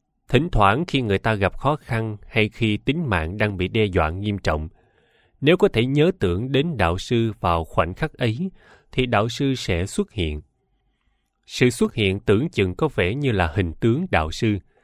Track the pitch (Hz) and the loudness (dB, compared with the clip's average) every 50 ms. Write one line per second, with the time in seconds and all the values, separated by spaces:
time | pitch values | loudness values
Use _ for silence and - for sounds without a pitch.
0 | _ _ _ _ _ - - 123 156 175 - 110 101 98 104 143 175 - - 139 | _ _ _ _ _ 0 2 2 2 2 2 4 4 4 4 2 0 -2 -2 -2
1 | 123 107 98 98 - 113 110 101 98 90 - - - 135 151 - - - 120 113 | 0 0 0 0 2 0 0 2 2 0 0 0 -2 -2 -2 -2 -4 -4 -4 -4
2 | 113 110 107 101 - - - 117 107 107 - - 117 110 104 104 - - 139 175 | -4 -4 -8 -10 -10 -4 0 0 0 0 0 -2 0 0 0 0 -2 -2 -2 -2
3 | 170 127 101 85 78 80 95 107 107 104 101 90 92 92 - 113 110 104 90 92 | 0 -2 -2 -2 -2 -4 -4 -2 -2 -2 -2 -2 -4 -2 0 0 0 2 2 0
4 | 80 78 85 95 104 107 101 95 - 95 78 76 78 80 _ _ _ _ _ _ | 0 0 -2 -4 -4 -4 -4 -4 -2 -2 -2 -2 -4 -8 _ _ _ _ _ _
5 | _ _ _ _ _ _ _ - 135 143 180 180 208 190 - 113 120 131 139 147 | _ _ _ _ _ _ _ -2 2 2 4 4 4 2 2 2 0 2 2 2
6 | 151 180 180 - 107 90 87 92 120 131 139 - - 175 156 107 90 82 85 - | 2 2 2 0 0 0 0 0 -2 -2 0 0 0 0 0 0 0 0 0 -2
7 | - - 123 117 113 113 104 - - 90 85 82 80 - - - 85 85 95 - | -2 -2 0 0 0 0 -2 -2 -2 0 0 0 -2 -2 0 0 0 0 0 -4
8 | 160 156 - - - 113 113 131 185 190 - - _ - - _ _ _ - 131 | -6 -6 -4 -2 -2 -2 -2 -2 -6 -8 -8 -12 _ -20 -20 _ _ _ -4 -4
9 | 127 123 117 101 107 117 117 - 143 139 131 120 - - 92 85 92 101 - - | -2 2 2 2 2 0 -2 -2 -2 -2 -2 -2 -2 -2 -2 -2 -2 -4 -4 -4
10 | 202 - - 104 85 78 76 76 - _ _ _ _ _ _ _ _ _ _ _ | -6 -4 -2 -4 -4 -4 -4 -6 -10 _ _ _ _ _ _ _ _ _ _ _
11 | _ _ _ _ _ _ _ _ _ - - - 127 123 120 - 220 214 - 120 | _ _ _ _ _ _ _ _ _ -8 0 2 2 2 2 2 -2 -2 0 0
12 | 104 95 95 98 - - 101 104 143 165 - - 98 90 90 - 156 143 - - | 0 0 0 -2 0 2 2 2 2 0 0 0 0 0 0 -2 -4 -2 0 0
13 | 90 87 110 143 147 135 110 95 87 80 - 107 90 82 78 - - 117 117 147 | -2 -2 -2 -2 -2 0 0 0 0 0 0 -2 -2 -2 -2 -2 0 0 0 0
14 | 190 - - 85 78 78 - - 120 110 104 92 - _ _ _ | -2 -2 -2 -2 -2 -2 -4 -2 -2 -2 -2 -2 -4 _ _ _